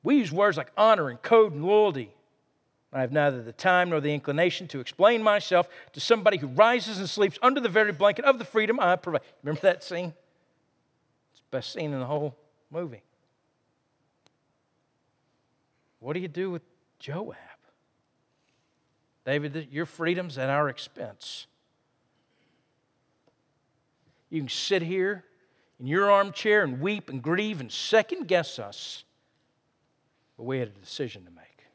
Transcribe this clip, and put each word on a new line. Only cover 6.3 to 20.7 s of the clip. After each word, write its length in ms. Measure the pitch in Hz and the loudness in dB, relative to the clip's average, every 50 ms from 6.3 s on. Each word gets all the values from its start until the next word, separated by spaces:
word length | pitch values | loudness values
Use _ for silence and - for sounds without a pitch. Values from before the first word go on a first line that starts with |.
| 202 170 | 2 2
who 100 | 147 135 | -4 -6
rises 520 | 127 143 214 233 247 247 175 208 214 185 | 4 6 6 6 6 2 -2 -4 -8 -8
and 100 | 196 165 | -6 -6
sleeps 280 | - 208 208 196 139 - | 0 2 0 0 2 2
under 180 | - 254 277 - | 2 2 2 4
the 80 | - 226 | -2 2
very 240 | 170 220 220 208 | 2 2 2 2
blanket 320 | 196 139 196 - - - 277 | 0 2 2 2 2 4 2
of 160 | 277 269 233 | 2 2 2
the 60 | 233 | -2
freedom 340 | - - 226 214 214 233 247 | -2 0 0 0 0 0 2
I 160 | 220 175 180 | 4 2 2
provide. 280 | 180 - 180 160 139 - - _ _ | 2 0 -4 -4 -4 -4 -6 _ _
Remember 180 | - 143 156 147 | -6 -6 -6 2
that 240 | - 196 - - - | 2 2 2 2 -6
scene? 300 | - 180 170 180 170 156 _ _ _ _ _ _ _ _ _ _ _ _ _ _ _ _ _ _ _ _ _ _ _ _ | -10 -8 -8 -8 -8 -12 _ _ _ _ _ _ _ _ _ _ _ _ _ _ _ _ _ _ _ _ _ _ _ _
It's 80 | _ | _
the 60 | _ _ | _ _
best 220 | - 131 120 - - | -8 -8 -8 -8 -10
scene 180 | - 165 151 | -8 -8 -6
in 80 | 143 131 | -6 -6
the 60 | 127 | -6
whole 320 | 123 147 151 147 147 120 _ _ _ _ _ _ _ | -4 -4 -4 -4 -6 -10 _ _ _ _ _ _ _
movie. 320 | 143 165 180 156 117 104 _ _ _ _ _ _ _ _ _ _ _ _ _ _ _ _ _ _ _ _ _ _ _ _ _ _ _ _ _ _ _ _ _ _ _ _ _ _ _ _ _ _ _ _ _ _ _ _ _ _ _ _ _ _ _ _ _ _ _ _ | -10 -10 -10 -10 -12 -16 _ _ _ _ _ _ _ _ _ _ _ _ _ _ _ _ _ _ _ _ _ _ _ _ _ _ _ _ _ _ _ _ _ _ _ _ _ _ _ _ _ _ _ _ _ _ _ _ _ _ _ _ _ _ _ _ _ _ _ _
What 140 | 113 123 151 | -10 -8 -8
do 80 | 180 | -6
you 80 | 180 180 | -8 -8
do 200 | 147 175 190 190 | -8 -8 -6 -6
with 120 | 180 165 _ _ _ _ _ _ _ _ | -8 -10 _ _ _ _ _ _ _ _
Joab? 360 | - - 143 175 214 226 - - - - - _ _ _ _ _ _ _ _ _ _ _ _ _ _ _ _ _ _ _ _ _ _ _ _ _ _ _ _ _ _ _ _ _ _ | -12 -10 -10 -10 -10 -12 -14 -18 -20 -20 -20 _ _ _ _ _ _ _ _ _ _ _ _ _ _ _ _ _ _ _ _ _ _ _ _ _ _ _ _ _ _ _ _ _ _
"David, 280 | 131 139 147 143 151 139 | -4 -4 -4 -4 -6 -8
th-, 140 | 160 156 127 | -10 -12 -10
your 160 | 135 147 170 | -8 -8 -8
freedom's 520 | 151 - - 165 165 180 180 180 175 135 135 | -8 -8 -6 -4 -2 -2 -4 -4 -8 -8 -6
at 120 | 131 131 | -4 -2
our 200 | 139 147 151 | 0 0 0
expense. 760 | 143 | -2